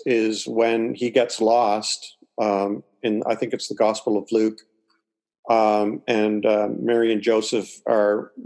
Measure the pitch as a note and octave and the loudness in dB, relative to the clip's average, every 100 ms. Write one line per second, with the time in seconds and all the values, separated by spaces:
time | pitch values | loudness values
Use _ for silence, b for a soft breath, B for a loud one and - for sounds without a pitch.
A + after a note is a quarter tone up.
0 | C3+ A#2 A2 G#2 B2+ A2+ A2+ A2+ A2+ G2 | -2 0 0 -2 -4 0 2 2 -2 -4
1 | B2 B2+ A#2+ - A2 A#2+ G#2+ G#2+ - - | -2 0 -2 0 2 4 2 0 -4 -8
2 | - - _ - G#2+ G2 G2+ G2+ - _ | -10 -20 _ -4 -2 0 -2 -4 -12 _
3 | A#2 G#2+ - A2 A#2+ A#2+ - G#2 A2 - | -4 -2 -2 -4 -4 -6 -6 0 0 0
4 | A#2+ G#2 - A2 A2 A2 _ _ _ _ | -2 -2 0 0 0 -2 _ _ _ _
5 | _ _ _ _ - A2+ G#2+ G#2+ G#2 - | _ _ _ _ 0 4 4 2 0 -4
6 | - A2 G#2+ G#2+ A2 G#2 G#2 - A#2+ A#2 | -2 0 0 0 2 2 0 -2 0 2
7 | A2+ G#2+ A2+ A2 A2 A2+ F#2 - A#2 A2+ | 2 0 2 2 2 -2 -4 -6 0 2
8 | G#2 G#2 - - | 2 0 -4 -12